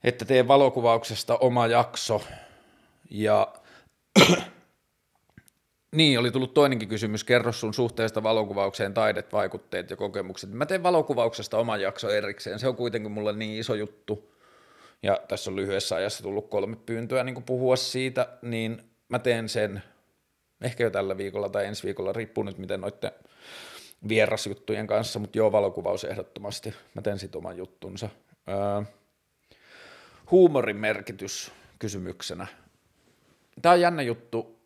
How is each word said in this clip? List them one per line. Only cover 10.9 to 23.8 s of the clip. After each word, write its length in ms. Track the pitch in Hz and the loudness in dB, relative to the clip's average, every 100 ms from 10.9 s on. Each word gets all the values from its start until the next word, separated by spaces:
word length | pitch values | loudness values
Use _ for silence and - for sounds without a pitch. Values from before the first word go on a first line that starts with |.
| 175 151 123 117 - 104 110 | 2 2 0 0 -2 -4 -2
oman 220 | 117 107 | 0 0
jakso 300 | 95 - 107 | -2 -4 -2
erikseen. 480 | 104 101 104 - 104 | 0 -2 -8 -10 -4
Se 100 | 131 | -4
on 80 | 120 | -2
kuitenkin 360 | 123 110 107 | -4 -4 -6
mulle 200 | 104 104 | -4 -4
niin 280 | 104 110 107 | -4 -6 -6
iso 140 | 107 | -4
juttu. 600 | 107 104 - - 104 _ _ _ _ _ _ - _ | -4 -4 -10 -8 -8 _ _ _ _ _ _ -20 _
Ja 180 | 98 95 - | -2 -2 -2
tässä 220 | 131 - | -6 -4
on 60 | 95 | -4
lyhyessä 400 | 98 98 - 85 | -2 -2 -2 -2
ajassa 260 | 98 - | -4 -6
tullut 280 | 98 101 104 | -6 -6 -4
kolme 260 | 104 101 113 | -4 -4 -8
pyyntöä, 480 | - 113 117 131 | -8 -6 -2 -2
niinku, 160 | 123 123 | -2 -8
puhua 360 | 120 127 127 127 | -6 -2 2 2
siitä, 520 | - 127 131 127 123 - | 0 -4 -2 -2 -4 -6
niin 400 | 120 113 113 113 - _ _ | -6 -4 -4 -6 -14 _ _
mä 100 | 123 | -2
teen 300 | 123 117 113 | 0 0 -2
sen 340 | 110 107 98 - _ _ _ _ _ _ _ | -2 -2 -4 -14 _ _ _ _ _ _ _
ehkä 240 | - - | -8 -2
jo 60 | 117 | 0
tällä 260 | 98 98 95 | 0 -2 -4
viikolla 320 | 98 101 101 | -4 -4 -4
tai 180 | 101 101 | -2 -4
ensi 160 | 107 | -6
viikolla, 300 | 98 98 95 | -6 -4 -4
riippuu 320 | 110 110 - | -4 -6 -6
nyt 140 | 101 95 | -6 -8
miten 220 | 92 98 | -8 -6
noitten 320 | 98 - 104 - _ _ - - - - | -6 -8 -10 -10 _ _ -20 -18 -18 -20